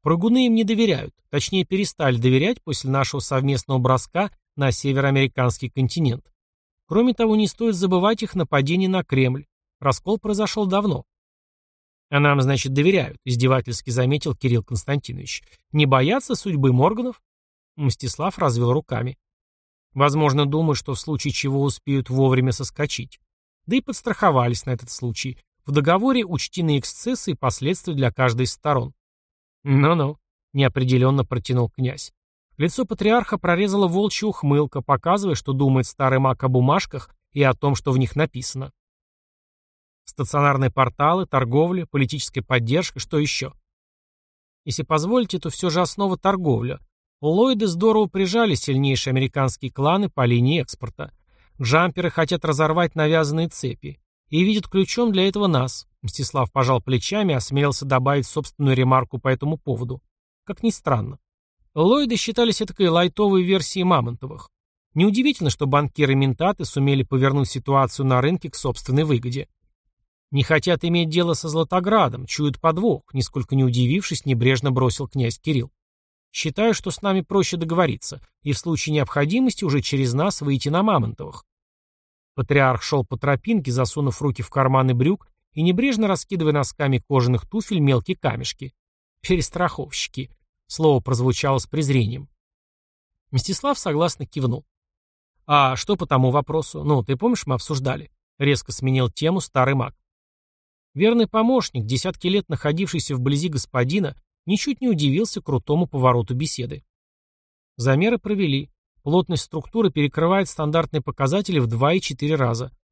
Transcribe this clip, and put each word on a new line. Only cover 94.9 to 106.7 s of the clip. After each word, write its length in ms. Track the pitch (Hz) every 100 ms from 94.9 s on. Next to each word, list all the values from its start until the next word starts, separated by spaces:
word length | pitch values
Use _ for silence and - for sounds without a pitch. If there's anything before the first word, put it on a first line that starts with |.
| _ _ _ _ _ -
«А 320 | 147 135 131
что 180 | - 202
по 100 | -
тому 260 | 131 131
вопросу? 520 | 143 131 156 - 156
Ну, 180 | 147 139
ты 140 | 110 127
помнишь, 320 | 233 233 -
мы 80 | 127
обсуждали?» 560 | - 135 135 131 - _ _ -
Резко 360 | 143 131 -
сменил 360 | - 131 131 120
тему 300 | - 156 185
старый 340 | - 135 131
маг. 220 | 135 117 - _ _ _ _ _ _ _ _ _ 135
Верный 300 | 214 233 214
помощник, 580 | 220 233 262 - 123 107
десятки 400 | 127 185 - 180
лет 240 | 196 -
находившийся 640 | 151 151 160 190 165 - 131
вблизи 340 | 127 143 175
господина, 680 | 135 - 127 127 196 151 - _ _ 170
ничуть 340 | 208 294 247
не 60 | 254
удивился 540 | 165 143 151 226 196
крутому 440 | - 131 - 156 175
повороту 480 | 143 127 120 104
беседы. 500 | 127 160 - 120